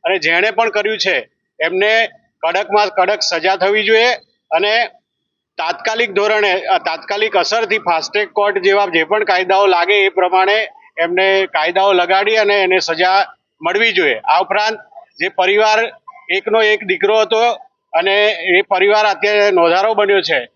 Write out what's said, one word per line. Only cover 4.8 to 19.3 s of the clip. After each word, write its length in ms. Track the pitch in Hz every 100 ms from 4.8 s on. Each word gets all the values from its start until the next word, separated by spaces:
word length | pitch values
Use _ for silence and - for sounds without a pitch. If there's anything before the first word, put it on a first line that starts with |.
| 233 _ _ _ _ _ _ -
તાત્કાલિક 540 | 214 - 220 226 233
ધોરણે, 400 | 190 208 214 208
અ, 260 | 185 - 190
તાત્કાલિક 580 | 175 160 - 208 214 202
અસરથી 420 | 170 226 220 220
ફાસ્ટ 340 | 170 165 -
ટ્રેક 200 | 208 208
કોર્ટ 260 | - 202 196
જેવા 280 | 185 202 196
જે 180 | 165
પણ 200 | 160 208
કાયદાઓ 420 | 208 180 185 190 202
લાગે 280 | 180 175
એ 140 | 202 196
પ્રમાણે 600 | 190 180 185 190 214 214 - - -
એમને 480 | 170 180 190 190 185
કાયદાઓ 460 | 165 160 175 196
લગાડી 440 | 185 175 190 202 220
અને 180 | 202
એને 240 | 202 185 185
સજા 480 | - 160 180 196 190 - _ _
મળવી 300 | 165 190 226
જોઈએ. 260 | 208 151 113
આ 220 | - 160
ઉપરાંત 380 | 190 208 214 220 - - - -
જે 100 | 180
પરિવાર, 640 | 190 185 208 220 214 226 - - - -
એકનો 340 | 196 196 220
એક 220 | 214 214
દીકરો 360 | 202 180 196 220
હતો 300 | 214 220 240 214 - _ _
અને 360 | 160 185 196 208
એ 340 | 175 180 180
પરિવાર 420 | 196 185 196 214
અત્યારે 460 | 214 196 202